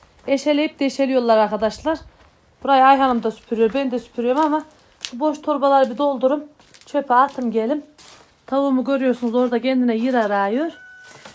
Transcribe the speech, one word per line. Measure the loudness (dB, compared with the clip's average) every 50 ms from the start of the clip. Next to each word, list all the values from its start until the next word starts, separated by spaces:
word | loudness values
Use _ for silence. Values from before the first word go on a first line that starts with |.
| _ _ _ _ -4
eşeleyip | -2 -2 0 0 0 0 0 0 -2 -4 -4
deşeliyorlar | -4 -4 -2 -2 -2 0 0 0 2 4 4 4
arkadaşlar. | 4 2 0 -2 -2 -4 -4 -4 -4 -4 -6 -6 -8 -18 _ _ -20 _ _ _ _ _ _ _ 0
Burayı | 2 4 6 6
Ayhan'ım | 6 6 4 4 2 0 0
da | -2 -4
süpürüyor. | -6 -6 -10 -8 -2 0 0 0 0
Ben | -2 -2 -2
de | -4 -6
süpürüyorum | -8 -10 _ -4 -2 0 0 0 0
ama | 0 0 -2 -4 -8 -18 _ _ _ _ _
şu | -16 -14 -8 -4
boş | -2 -2 -2 -4
torbaları | -4 -4 -2 0 2 2 4 4 2 0
bir | 0 -2
doldurum. | -2 -2 0 0 0 0 0 -2 -6 -12 _ _ _ _ -20 -20 -16
Çöpe | -6 -4 -4 -2 2 2
atım | 2 2 2 -2 -4 -6 -2
gelim. | -2 -2 -2 -2 -4 -4 -6 -12 _ -20 -20 -20 -20 -20 -20 _ _ _ _
Tavuğumu | -4 -2 0 0 2 0 0 0
görüyorsunuz | 0 -2 0 0 0 0 0 -2 -2 0
orada | 0 0 0 0 -2
kendine | -2 0 0 2 2 0 0
yer | 0 0 0 0 0 0 0
arıyor. | 0 0 0 0 -2 -2 -4 -4 -8 -12 -20 -20 -20 -20 -20 -20 -20 -20 -20 -20